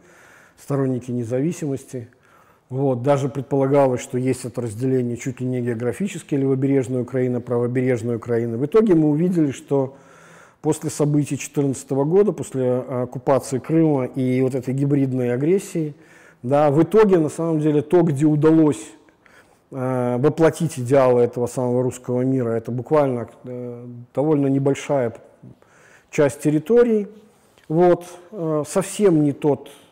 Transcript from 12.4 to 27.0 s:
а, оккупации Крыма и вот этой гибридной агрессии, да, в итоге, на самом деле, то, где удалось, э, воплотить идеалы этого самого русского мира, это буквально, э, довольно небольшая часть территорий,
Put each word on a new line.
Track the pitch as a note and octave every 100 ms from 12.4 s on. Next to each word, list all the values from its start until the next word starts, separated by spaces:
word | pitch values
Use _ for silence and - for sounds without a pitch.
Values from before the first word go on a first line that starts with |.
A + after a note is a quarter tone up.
| B2+ C3
а, | B2+ B2 B2+ B2+
оккупации | B2 C#3 - C3 - B2+
Крыма | - D#3+ D#3+ C#3+ B2
и | - B2+ B2+
вот | C3
этой | C3 A#2+
гибридной | C3 C#3 C#3+ C3+ B2+ A#2+
агрессии, | B2 D3+ G3 G3 E3+ D3+ D3 - - - _
да, | A#2+ C#3+ D3+
в | C#3
итоге, | E3 G#3+ A3 F#3
на | D3+
самом | - E3 D#3+
деле, | D3+ D3
то, | D3 F3+
где | E3+ C3+
удалось, | D3+ D3+ D#3+ D#3+ D3+ - - - _ _ _ - _ _ _
э, | C#3 B2+ B2+ B2 B2
воплотить | D3 D3 D#3+ D3+ D#3 -
идеалы | A#2+ C#3 B2+ A#2+
этого | A#2+ B2 A#2+
самого | - B2 B2
русского | B2+ A#2+ - B2
мира, | C3 C3+ A#2
это | A2+ A2+
буквально, | B2 A#2+ D#3 C#3 A#2+ A2 -
э, | B2+ B2 B2 A#2+ B2 A#2+ A#2+
довольно | - D3+ D3+ C#3
небольшая | C3+ C3+ C#3 - C#3+ A#2+ - - _ - - _ _ _ _ _
часть | - C#3+ -
территорий, | D3+ D3+ D3+ A#3 A#3+ G#3+